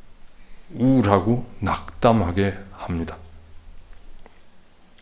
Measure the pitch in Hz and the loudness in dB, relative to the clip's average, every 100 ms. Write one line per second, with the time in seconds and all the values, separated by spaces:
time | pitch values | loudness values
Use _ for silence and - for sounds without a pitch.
0 | - - - - - - - 147 127 131 | -20 -18 -20 -18 -18 -16 -14 0 4 6
1 | 104 98 98 120 - - 95 - - - | 6 4 4 0 -2 -6 -4 -4 -6 2
2 | 123 113 87 90 98 90 - - - 85 | 4 6 4 2 0 -2 -10 -12 -6 -4
3 | 80 - - - - - - - - - | -4 -10 -16 -20 -20 -20 -18 -18 -16 -18
4 | - - - - - - - - - - | -16 -16 -16 -20 -20 -20 -20 -20 -20 -20